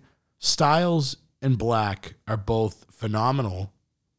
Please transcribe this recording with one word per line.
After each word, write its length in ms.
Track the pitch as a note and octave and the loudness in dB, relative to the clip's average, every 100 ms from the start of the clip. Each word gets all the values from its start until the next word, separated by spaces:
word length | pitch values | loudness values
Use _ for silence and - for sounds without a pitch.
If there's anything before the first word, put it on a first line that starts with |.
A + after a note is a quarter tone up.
| _ _ _ _ | _ _ _ _
Styles 800 | - - D3 D#3+ F3 E3 C3+ - _ _ | -2 2 4 4 2 2 0 -6 _ _
and 160 | C3+ A#2+ | 0 0
Black 560 | A2+ A2+ G#2 F#2+ - - - | 2 0 0 -4 -10 -14 -6
are 80 | A2 | -6
both 500 | G2+ A2+ A2 - - | -2 0 0 -4 -18
phenomenal. 840 | - A2 G#2+ A#2+ C#3 A2 F#2 G2 _ _ _ _ | -10 -4 0 0 0 -2 -4 -8 _ _ _ _